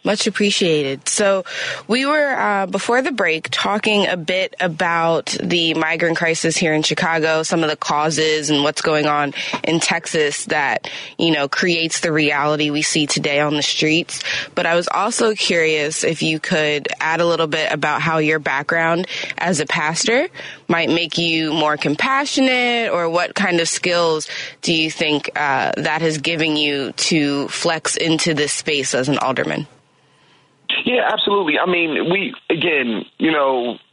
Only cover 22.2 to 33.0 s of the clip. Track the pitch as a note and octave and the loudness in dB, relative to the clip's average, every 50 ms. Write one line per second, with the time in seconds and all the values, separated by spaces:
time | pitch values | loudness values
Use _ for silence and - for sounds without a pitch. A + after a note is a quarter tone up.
22.2 | D4 C4+ - C#4+ C4 C4 B3+ B3+ B3 A#3+ A#3+ A#3 A3+ G#3+ - F3 E3+ E3 E3 F3 | 0 0 2 2 4 4 4 2 2 2 2 0 0 0 0 0 0 0 0 0
23.2 | F3 - - - G3 F#3+ F3 E3+ E3 D#3+ - - - F3+ F3 F3 E3+ E3 D#3+ D#3 | 0 0 -2 -2 0 2 2 2 0 0 -2 -2 0 0 2 4 4 4 2 0
24.2 | D3+ - - - - - - _ - - E3+ D#3+ D#3+ D#3+ D3+ - E3 D#3 D3+ C#3+ | -2 -6 -10 -10 -10 -12 -14 _ -2 0 0 2 0 0 -2 -2 0 0 0 0
25.2 | - - - - D3 C#3+ C3+ C3 G2+ - - - D3 D#3+ D3+ D#3+ E3 E3 D#3 D3+ | -2 -4 -4 -2 0 0 2 2 0 0 -2 -2 -2 -2 0 0 0 0 0 0
26.2 | C3+ E3 E3+ D#3 D#3 D#3+ D3+ D3+ D3+ D3 C#3+ C#3 C3+ G#2+ - - - - - D#3+ | -2 -2 -2 0 0 0 0 0 0 0 0 -2 -4 -4 -4 -4 -2 0 2 2
27.2 | D3 C#3+ C#3+ C#3+ C3+ - - - - E3+ E3 D#3+ - - - - D#3+ E3 D#3+ D#3 | 2 2 0 -2 -2 -4 -6 -4 -2 -2 -2 0 -2 -4 -2 0 0 0 2 2
28.2 | - F3 D3+ C#3+ D3 C#3+ - - - - D3+ C#3+ C3 - - B2 C3 C#3 C#3+ - | 2 0 0 0 0 -2 -2 -4 -2 -2 -2 -2 -2 0 0 0 0 0 0 0
29.2 | - B2+ C3 - - D#3 - - D3+ - - _ _ _ _ _ _ _ _ _ | 0 0 0 -2 -2 -2 -2 -4 -6 -8 -14 _ _ _ _ _ _ _ _ _
30.2 | _ _ _ _ _ _ _ _ _ - - - - A#3 B3 A#3+ G#3+ - G#3 G#3+ | _ _ _ _ _ _ _ _ _ -4 -4 -2 0 0 0 2 2 0 0 0
31.2 | - G#3+ G3+ G3+ F#3+ D#3 D3+ - D3 F#3 F3+ F3 E3+ D#3+ D3 F#2+ G2 D#3 F3+ G3 | 0 2 2 2 2 2 0 0 2 2 2 0 0 0 0 -2 0 0 0 0
32.2 | F#3+ - - - _ _ F3 E3 C3+ F3 D#3+ C#3+ B2+ A#2+ A2 G2 | -2 -4 -8 -10 _ _ -2 0 0 0 0 0 0 0 -2 -4